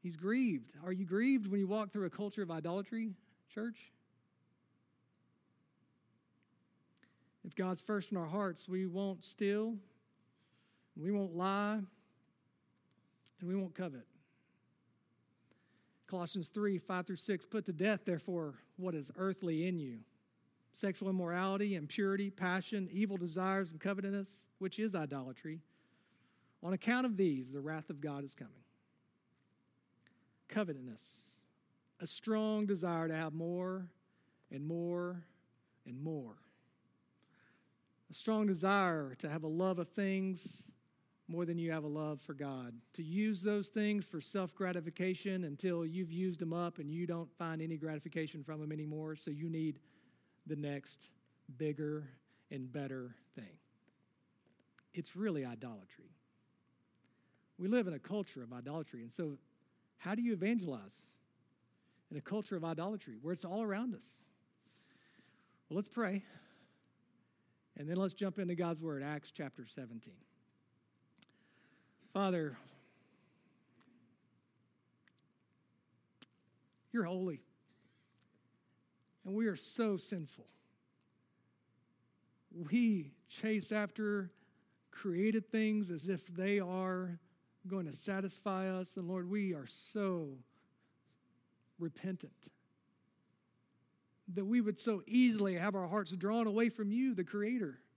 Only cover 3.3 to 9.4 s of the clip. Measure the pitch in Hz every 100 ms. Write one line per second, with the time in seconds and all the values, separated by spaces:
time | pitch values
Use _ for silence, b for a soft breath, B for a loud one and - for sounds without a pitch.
3.3 | b _ - 226 220 - _ _ _ _
4.3 | _ _ _ _ _ _ _ _ _ _
5.3 | _ _ _ _ _ _ _ _ _ _
6.3 | _ _ _ _ _ _ _ b b b
7.3 | b 185 - 185 180 - 208 180 196 165
8.3 | 185 202 160 - 185 190 180 196 180 -
9.3 | -